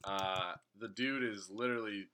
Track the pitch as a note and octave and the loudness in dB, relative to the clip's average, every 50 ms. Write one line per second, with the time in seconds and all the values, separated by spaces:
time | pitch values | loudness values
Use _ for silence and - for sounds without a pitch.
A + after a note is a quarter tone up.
0 | - G2 G2 G2 F#2+ F#2+ F#2+ F#2 F2+ F2+ - - _ _ _ G2+ A#2 G#2+ G2 A#2 | -4 0 0 2 2 2 2 2 2 0 -4 -8 _ _ _ -8 -8 -6 -2 0
1 | B2+ C3+ C3+ - B2+ A2+ G#2 G2 F#2+ F#2+ G2 A2 B2 B2 A#2+ A#2 A2+ G#2+ G2+ G2 | 0 2 2 2 2 0 0 -4 -8 -8 -4 0 2 2 2 2 0 -2 -4 -4
2 | F#2+ - | -6 -6